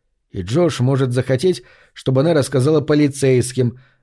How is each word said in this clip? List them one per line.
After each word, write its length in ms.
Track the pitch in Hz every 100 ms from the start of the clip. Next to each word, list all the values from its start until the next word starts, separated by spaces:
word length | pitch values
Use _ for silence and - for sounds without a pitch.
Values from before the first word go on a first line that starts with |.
| _ _ _
И 120 | 98
Джош 380 | 90 143 170 -
может 320 | 123 135 131
захотеть, 500 | 123 123 127 185 175 - _ _
чтобы 280 | - - 131
она 120 | 160
рассказала 460 | 156 123 139 131 156
полицейским. 1000 | - 147 147 135 135 127 120 127 120 117 _ _